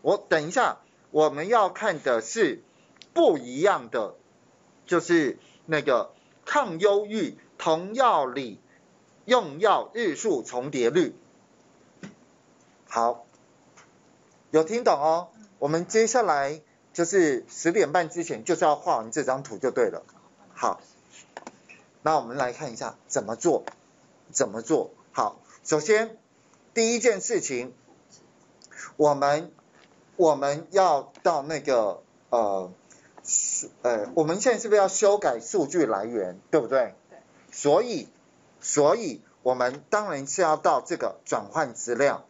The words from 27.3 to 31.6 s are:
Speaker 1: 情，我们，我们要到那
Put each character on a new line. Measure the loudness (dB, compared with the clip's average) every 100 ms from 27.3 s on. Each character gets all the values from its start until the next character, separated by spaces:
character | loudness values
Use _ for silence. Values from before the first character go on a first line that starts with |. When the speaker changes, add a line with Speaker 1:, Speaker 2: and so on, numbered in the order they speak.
| -4
Speaker 1:
情， | -2 -6 -8 -14 _ _ _ -20 _ _ _ _ -20 -20 -20 0
我 | 2
们， | 4 2 0 -2 -18 _ _ _ _ _ 2
我 | 4
们 | 4 0 -4 -2
要 | 2 4 2 -2 -4
到 | -2 0
那 | -2 -6